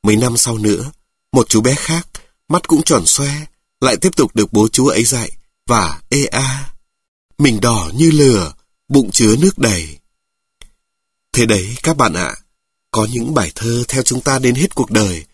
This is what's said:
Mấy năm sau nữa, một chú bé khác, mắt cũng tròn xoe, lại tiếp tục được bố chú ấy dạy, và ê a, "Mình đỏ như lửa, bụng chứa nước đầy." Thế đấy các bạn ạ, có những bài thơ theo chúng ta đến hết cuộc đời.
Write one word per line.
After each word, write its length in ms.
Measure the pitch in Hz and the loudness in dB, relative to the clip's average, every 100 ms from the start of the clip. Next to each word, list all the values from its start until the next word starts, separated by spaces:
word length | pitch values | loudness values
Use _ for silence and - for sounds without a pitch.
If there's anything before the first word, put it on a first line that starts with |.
Mấy 140 | 101 107 | 2 2
năm 200 | 123 117 | 2 0
sau 220 | 123 113 | -2 -2
nữa, 320 | 104 101 135 - _ _ _ | 0 -2 -4 -14 _ _ _
một 160 | 131 117 | 0 2
chú 120 | 110 | 2
bé 140 | 120 | 2
khác, 340 | 139 - 160 - - _ _ _ | -2 -2 -4 -4 -20 _ _ _
mắt 200 | 170 - | -4 0
cũng 140 | 156 | 0
tròn 240 | 160 165 82 | 2 0 2
xoe, 400 | - 143 147 151 _ _ _ | 0 -2 -6 -10 _ _ _
lại 160 | 196 - | -2 2
tiếp 200 | 185 - | 0 2
tục 140 | - | 0
được 180 | 113 104 | 0 0
bố 160 | - 110 | 2 2
chú 180 | - 131 | 2 2
ấy 180 | 95 | 2
dạy, 260 | 117 127 113 - _ _ - | 0 -2 -6 -10 _ _ -2
và 340 | 117 85 71 - | 0 0 -6 -4
ê 160 | 139 | -2
a, 480 | 139 - 131 135 135 - _ _ _ _ _ - | -2 -4 -4 -6 -10 -12 _ _ _ _ _ 0
"Mình 220 | 143 110 | 0 2
đỏ 300 | 120 113 82 | 0 0 -2
như 160 | 107 160 | 2 2
lửa, 420 | 151 139 110 80 - _ _ _ | 6 4 4 -2 -10 _ _ _
bụng 220 | 139 107 | 0 2
chứa 260 | - 110 113 | 2 2 4
nước 220 | 185 - | 2 2
đầy." 400 | 117 92 78 76 _ _ _ _ _ _ - _ _ _ _ _ _ | -2 -2 -6 -16 _ _ _ _ _ _ -20 _ _ _ _ _ _
Thế 140 | 123 113 | 0 2
đấy 280 | 104 92 120 | 0 -2 -6
các 140 | 170 147 | -4 0
bạn 180 | 113 | 0
ạ, 220 | 85 80 - _ _ _ _ _ | 0 -6 -8 _ _ _ _ _
có 160 | 110 107 | -4 -2
những 220 | 123 117 | -4 -2
bài 180 | 147 85 | -2 -2
thơ 300 | - 113 120 120 | -4 -4 -4 -2
theo 140 | 131 | -2
chúng 180 | 127 123 | -2 -2
ta 180 | 139 135 | -2 0
đến 160 | 127 | 0
hết 200 | 123 185 | 0 -2
cuộc 160 | - 123 | -2 -2
đời. 340 | 110 104 82 73 | 0 0 -4 -12